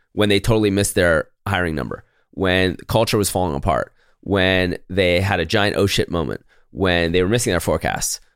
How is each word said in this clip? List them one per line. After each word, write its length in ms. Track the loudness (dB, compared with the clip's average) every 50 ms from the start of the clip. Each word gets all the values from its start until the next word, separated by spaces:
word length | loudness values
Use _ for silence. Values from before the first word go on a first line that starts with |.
| _ _ -4
when 180 | -2 0 2
they 100 | 2 0
totally 300 | 2 2 2 2 2 2
missed 240 | 2 0 0 0 0
their 340 | 2 2 2 2 0 0 -4 _ _ -8
hiring 280 | -4 -2 -2 0 -2 -2
number, 300 | -4 -6 -8 -10 -12 -16 _ _ _ _ _
when 460 | -8 -4 0 2 2 2 2 0 -2 -4 -6
culture 320 | -2 0 0 0 2 0 0
was 100 | 0 0
falling 260 | -2 -2 -2 -2 -2
apart, 380 | -2 -2 0 0 0 -2 -6 _ _ _ _ _ _
when 580 | -6 -2 0 2 2 2 2 2 2 0 -2 -6 -10 -6
they 320 | -2 0 2 4 2 2
had 200 | 2 0 0 -2
a 40 | -2
giant 320 | 0 0 0 0 0 0
oh 100 | 0 0
shit 240 | 0 0 -2 -2 -2
moment, 320 | -2 -4 -4 -4 -6 -10 _ _ _ _ _ _
when 420 | -6 -2 0 2 2 2 2 2 2
they 100 | 2 2
were 60 | 2
missing 220 | 0 0 0 0
their 100 | -2 -2
forecasts, 600 | 0 0 -2 -2 -2 -4 -4 -4 -6 -6 -8 -8 -12 _ _